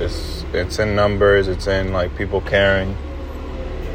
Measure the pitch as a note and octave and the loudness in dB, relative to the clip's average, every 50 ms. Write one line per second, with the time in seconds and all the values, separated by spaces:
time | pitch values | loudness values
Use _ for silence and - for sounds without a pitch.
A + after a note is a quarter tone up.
0 | G2 F#2 - - - - - - - - - F#2+ F2+ F#2 - - A2 G#2+ G2+ G2+ | -4 -4 -4 -6 -6 -8 -8 -8 -8 -4 -4 -2 -2 -2 -2 0 0 2 2 4
1 | G#2 G#2 G2+ G2 G#2 G2+ G2+ G2 F#2+ F#2+ F#2 - - G2+ F#2+ F#2+ F#2+ F#2+ F#2+ F#2 | 4 4 4 4 6 6 6 6 4 2 0 -2 -2 0 0 0 0 0 0 0
2 | F2+ F2 - - B2+ - - F#2+ - - - G2 G2 G2 G2 F#2+ F#2+ G2 G2 - | -2 -2 -2 -4 -4 -2 -2 -2 -2 0 2 4 4 4 4 2 0 -2 -4 -6
3 | - - - - - - - - - - - - - F3+ F3 F3+ - - - | -8 -8 -8 -8 -10 -10 -10 -10 -8 -8 -8 -8 -8 -8 -8 -8 -6 -6 -6